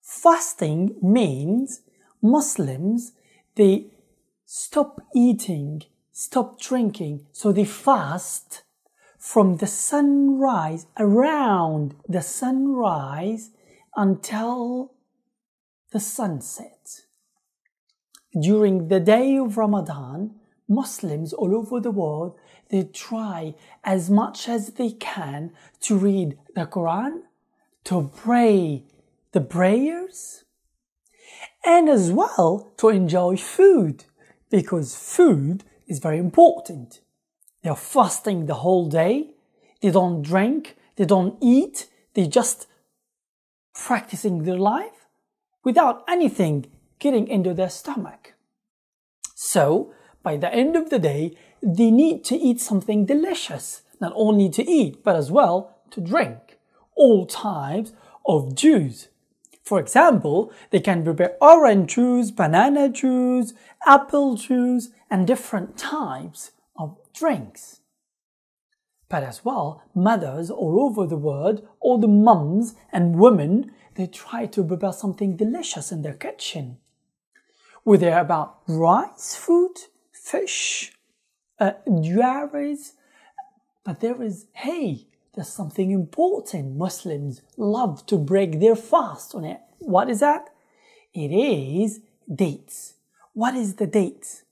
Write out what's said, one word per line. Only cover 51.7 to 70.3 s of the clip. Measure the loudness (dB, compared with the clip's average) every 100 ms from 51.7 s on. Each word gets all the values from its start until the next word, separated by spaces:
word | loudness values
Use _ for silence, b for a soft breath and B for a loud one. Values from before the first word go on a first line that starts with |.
| 2 4
need | 6 4 0 -4
to | 0
eat | 0 -2
something | -2 -4 0 -2 2
delicious, | 0 0 -4 -8 -12 -14 -18 _ _
not | -8 -2
only | 2 4 2
to | 0 0
eat, | 2 2 -2
but | 0 0
as | 2
well | 2 4 2 -4 _ _
to | -12
drink | -4 -2 -2 -6 _ _ _ _ _ 4
all | 6 6 2
types | -8 -8 -8 -6 -6 -8 b b b 0
of | 0 0 2
juice. | 4 4 2 -8 -20 _ _ _ _ _
For | -4 -2
example, | 2 4 6 4 0 -2 -2 B B
they | 0
can | 0 -2
prepare | -2 0 -2 6
orange | 10 10 10 4 2 0
juice, | 2 2 0
banana | -2 2 4 4 2 0
juice, | 0 0 2 2 0 -2 b b b 6
apple | 6 6 0 0 -2
juice, | -2 0 2 0 -4 b b
and | -2 0
different | -2 -4 -8 -8 -12
types | -8 -6 -6 -10 -14 -18 -20 _ _ -14
of | -12 -14 _
drinks. | -4 -4 -2 -8 -20 -20 -20 _ _ _ _ _ _ _ _ _ _ _ _ _
But | -8
as | -8 -8
well, | -6 -4 -6 -10 _
mothers | 0 0 0 -4